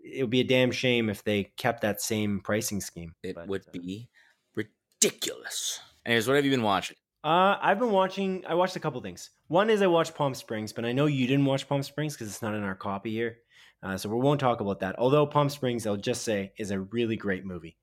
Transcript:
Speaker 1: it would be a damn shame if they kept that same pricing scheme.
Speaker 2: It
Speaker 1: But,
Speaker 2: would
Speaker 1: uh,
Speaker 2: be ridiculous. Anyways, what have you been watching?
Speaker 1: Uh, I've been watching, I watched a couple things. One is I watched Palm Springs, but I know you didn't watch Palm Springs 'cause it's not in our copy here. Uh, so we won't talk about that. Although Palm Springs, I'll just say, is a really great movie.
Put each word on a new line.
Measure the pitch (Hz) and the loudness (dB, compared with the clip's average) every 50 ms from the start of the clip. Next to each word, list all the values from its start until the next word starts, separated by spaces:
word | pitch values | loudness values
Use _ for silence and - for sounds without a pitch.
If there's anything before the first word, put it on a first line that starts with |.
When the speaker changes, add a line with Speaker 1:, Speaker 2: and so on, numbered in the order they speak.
| - | -18
Speaker 1:
it | - - 131 | -10 -6 -4
would | 135 113 | -2 2
be | 117 127 | 2 2
a | 123 | 4
damn | 101 127 127 127 123 | 4 4 4 4 4
shame | 113 - - 131 123 120 117 110 | 2 0 0 2 2 2 2 0
if | 101 101 - | -2 -4 -2
they | 107 104 101 95 - _ | -2 0 0 -2 -4 _
kept | - - 123 117 - - | -4 -2 -2 -2 0 -2
that | 107 101 - | -4 -2 -2
same | - - 110 107 107 104 101 98 | -4 -4 -2 -2 -2 -2 -2 -4
pricing | - - 104 107 113 - 104 98 | -4 -4 -4 -2 -2 -4 -6 -6
scheme. | 92 - - 85 85 82 85 _ - | -6 -8 -10 -12 -14 -14 -14 _ -12
Speaker 2:
It | 90 90 | -10 -10
Speaker 1:
But, | 85 85 95 | -10 -8 -6
Speaker 2:
would | 98 95 92 | -6 -6 -8
Speaker 1:
uh, | 80 | _
Speaker 2:
be | 80 87 82 90 95 107 120 - _ _ _ _ _ _ _ _ - | -14 -12 -10 -8 -10 -10 -12 -16 _ _ _ _ _ _ _ _ -8
ridiculous. | - 110 - _ _ _ _ _ - - 196 - - - - - 60 - - - - - - - - - - _ _ - | -8 -8 -8 _ _ _ _ _ 0 0 0 0 -2 -8 -8 -8 -8 -10 -10 -8 -6 -6 -6 -8 -8 -12 -18 _ _ -2
Anyways, | - 117 117 107 120 | 2 2 2 4 4
what | 135 | 4
have | 143 143 | 4 4
you | 139 | 4
been | 135 127 113 | 2 2 4
watching? | 107 98 92 87 - - _ _ _ _ _ - | 4 4 2 2 -2 -8 _ _ _ _ _ 0
Speaker 1:
Uh, | 151 160 180 185 196 202 - | 2 4 4 4 4 4 2
I've | - - 202 202 | 2 2 2 2
been | 247 240 | 2 2
watching, | 202 190 185 185 185 196 196 190 190 185 - | 2 2 2 2 0 -2 -2 -2 -2 -4 -4
I | - 165 | -2 0
watched | 175 180 185 185 | 0 0 0 -2
a | 175 | -4
couple | - 156 127 127 | -4 -4 -4 -6
things. | 98 98 90 - - - _ _ _ - | -8 -10 -12 -14 -16 -20 _ _ _ 0
One | 151 175 208 220 | 2 2 4 4
is | 220 202 | 4 4
I | 202 185 | 4 4
watched | 170 165 160 160 - | 4 4 2 2 0
Palm | - 151 139 127 | -2 -2 -2 -2
Springs, | 127 - - 117 107 107 104 - | -4 -8 -8 -6 -6 -6 -6 -6
but | - 113 | -4 -4
I | 120 | -2
know | 120 131 147 156 | 2 2 2 2
you | 147 131 127 | 2 2 2
didn't | 120 135 139 139 | 2 4 4 4
watch | 139 135 135 135 - | 4 2 0 0 -2
Palm | 147 139 | -2 -2
Springs | 135 - - - 151 151 147 | -2 -4 -6 -6 -6 -6 -6
'cause | - 120 107 | -8 -10 -10
it's | 95 - - | -8 -6 -6
not | 110 104 | -4 -4
in | 107 101 | -2 -4
our | 98 95 | -4 -6
copy | 98 - 104 98 98 - 117 | -6 -6 -6 -6 -6 -4 -4
here. | 110 110 117 117 113 - _ _ _ _ - - _ _ | -4 -2 -2 -4 -6 -8 _ _ _ _ -20 -20 _ _
Uh, | - 95 95 95 | -8 -6 -6 -4
so | - 104 | -4 -2
we | 107 120 | 0 2
won't | 127 143 147 143 | 4 4 4 4
talk | 143 123 117 - | 4 2 2 2
about | 107 98 98 95 | 0 -2 -2 -2
that. | - 92 - - | -2 -4 -2 2
Although | 117 131 135 151 147 | 2 4 6 6 4
Palm | 147 - 147 147 143 | 4 4 2 2 2
Springs, | 143 - - 127 120 117 107 107 | 0 -2 -2 -2 -2 -2 -2 -2
I'll | 101 101 | -2 -2
just | 98 127 120 120 - | -2 -2 -4 -2 -2
say, | - 110 101 95 95 _ - | -2 -2 -2 -2 -4 _ -8
is | 110 95 | -6 -4
a | 101 98 | -4 -4
really | 95 95 110 117 120 110 110 | -4 -4 -2 -2 0 0 -2
great | 101 - 101 95 92 95 | -2 -2 -4 -4 -4 -6
movie. | 95 92 87 80 82 - _ | -8 -12 -12 -12 -16 -18 _